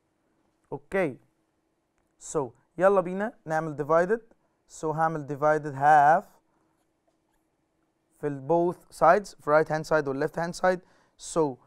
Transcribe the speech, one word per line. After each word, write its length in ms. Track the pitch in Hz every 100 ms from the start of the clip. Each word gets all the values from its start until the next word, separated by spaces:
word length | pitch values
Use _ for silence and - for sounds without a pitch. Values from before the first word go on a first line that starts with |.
| _ _ _ _ _ _ -
اوكي. 460 | 143 - 196 165 117 _ _ _ _ _ _ _ _ _ _ -
So 80 | 160 127 _ _ -
يلا 220 | 185 202
بينا 320 | 175 185 214 -
نعمل 320 | 151 160 160 143
divided. 440 | 143 165 180 170 - _ _ _ _ -
So 40 |
هعمل 420 | 156 156 160 160 139
divided 480 | 143 151 151 147
half 500 | 135 143 151 143 175 - _ _ _ _ _ _ _ _ _ _ _ _ _ _ _ _ _ _ -
في 60 | 147
ال 200 | 139 135
both 460 | 170 175 170 _
sides، 420 | - 160 196 202 -
في 240 | - 151
right 40 | 156
hand 180 | 156 156
side 200 | 156 139
وال 200 | 135 151
left 80 | -
hand 180 | 170 -
side. 200 | 185 185 _ _ _ _ -
So 220 | 175 151 123